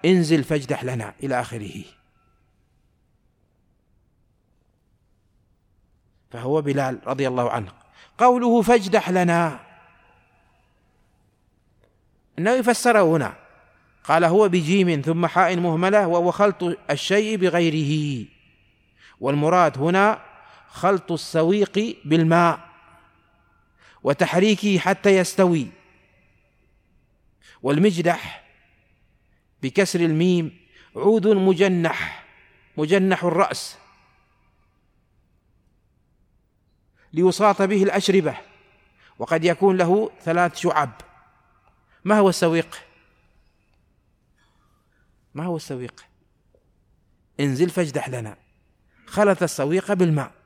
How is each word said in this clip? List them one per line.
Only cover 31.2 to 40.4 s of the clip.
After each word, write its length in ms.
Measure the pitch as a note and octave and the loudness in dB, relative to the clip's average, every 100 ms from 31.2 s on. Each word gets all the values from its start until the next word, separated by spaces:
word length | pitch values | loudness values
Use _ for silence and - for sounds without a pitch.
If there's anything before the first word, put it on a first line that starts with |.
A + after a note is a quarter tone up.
| G3+ | 4
مجنح، 1000 | G3+ F#3+ F3 G3 F3+ E3 C3+ D#2 - - _ _ _ _ - | 2 2 2 2 2 0 -2 -8 -12 -20 _ _ _ _ -6
مجنح 480 | D3+ G3 F#3+ F3+ | 0 2 2 0
الرأس، 540 | F3 E3 G3+ - - - _ _ _ _ _ _ _ _ _ _ _ _ _ _ _ _ _ _ _ _ _ _ _ _ _ _ _ _ _ _ _ _ _ | 0 0 0 -2 -12 -18 _ _ _ _ _ _ _ _ _ _ _ _ _ _ _ _ _ _ _ _ _ _ _ _ _ _ _ _ _ _ _ _ _
ليصاط 500 | D#3 F3+ F3 G#3 G3 | 0 2 4 2 2
به 200 | F#3+ G3+ | 0 2
الأشربة، 540 | G3 G3 G3 F#3+ D3+ A#2 - _ _ _ _ _ _ _ | 0 0 0 0 0 -6 -16 _ _ _ _ _ _ _
وقد 260 | A2 E3 | -4 0
يكون 320 | E3 E3 G3 F#3 | 0 2 2 2
له 340 | E3+ G3 G#3+ - | 2 2 0 -8
ثلاث 360 | - E3+ | -4 -2